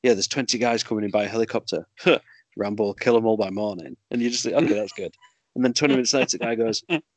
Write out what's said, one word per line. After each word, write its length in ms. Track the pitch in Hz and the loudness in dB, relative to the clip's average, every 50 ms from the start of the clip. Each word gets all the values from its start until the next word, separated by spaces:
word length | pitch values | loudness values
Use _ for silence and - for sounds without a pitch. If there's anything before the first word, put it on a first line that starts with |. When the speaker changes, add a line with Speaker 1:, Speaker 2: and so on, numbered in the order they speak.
| - | 6
Speaker 1:
"Yeah, 100 | 127 117 | 4 4
there's 140 | 98 95 | 4 2
twenty 300 | - - 143 127 - - | -2 -2 -4 -2 -2 0
guys 260 | 113 120 120 117 110 - | 0 2 2 0 0 -2
coming 200 | - 113 107 104 | -2 -2 -2 -2
in 80 | 101 | 0
by 120 | 95 104 104 | 0 0 0
a 40 | |
helicopter. 600 | 98 107 113 113 - - 113 - - - 80 - _ _ - - | 0 0 -2 -2 0 -2 -6 -4 -2 -6 -6 -6 _ _ 0 2
<laughs> 160 | 180 156 - _ - - - _ _ _ | 2 2 2 _ -10 -20 -20 _ _ _
Rambo 280 | - 101 104 107 104 110 | -6 -4 -4 -2 -2 -2
will 100 | 101 98 | -2 -2
kill 240 | - - 123 117 | 0 2 4 4
'em 80 | 117 113 | 4 4
all 100 | 110 110 | 4 2
by 120 | 104 104 95 | 2 0 -4
morning." 480 | 95 104 107 104 98 90 78 - - _ _ _ | -2 -4 -4 -4 -6 -8 -12 -16 -18 _ _ _
And 100 | - 120 | -4 -2
you 80 | 117 120 | -2 -2
just 140 | 120 - - | -2 -2 -4
think, 120 | 120 - | 0 2
"Okay, 180 | 143 - - 101 | 2 2 2 0
that's 200 | 104 107 95 - | -2 -2 -6 -8
good." 200 | - 95 82 _ _ _ _ _ _ _ _ _ | -10 -10 -10 _ _ _ _ _ _ _ _ _
And 100 | 127 127 | 0 0
then 80 | 127 123 | 0 2
twenty 220 | - 151 143 135 | 2 2 2 2
minutes 180 | 131 123 117 - | 2 2 0 0
later, 240 | 135 127 - - | 0 0 0 -2
the 60 | - 123 | -4 -2
guy 80 | 117 117 | -4 -2
goes, 300 | 110 113 113 107 - _ | 0 0 -2 -2 -4 _
Speaker 2:
<laughs> 40 | - | -4
Speaker 1:
"I'm 120 | 165 156 - _ _ | -4 -4 -4 _ _